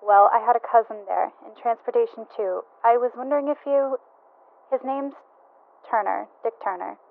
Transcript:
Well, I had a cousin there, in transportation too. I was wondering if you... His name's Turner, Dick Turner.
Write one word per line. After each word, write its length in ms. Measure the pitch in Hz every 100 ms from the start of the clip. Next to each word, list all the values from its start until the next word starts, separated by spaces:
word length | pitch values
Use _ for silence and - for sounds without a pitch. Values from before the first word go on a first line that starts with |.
Well, 280 | 208 202 202
I 60 | 233
had 160 | 220 233
a 40 |
cousin 440 | - 233 220 214 196
there, 260 | 185 190 - -
in 80 | 220
transportation 680 | - 226 - 247 233 - 220 -
too. 260 | 196 185 - _
I 120 | 233 233
was 160 | 247 240
wondering 320 | 254 285 285
if 100 | 294 -
you... 320 | 277 277 269 _ _ _ _ _ _ _
His 100 | 262
name's 300 | 262 269 277 - _ _ _ _ _ _ -
Turner, 380 | 233 196 190 208 _
Dick 120 | 233 -
Turner. 340 | - 185 190 - _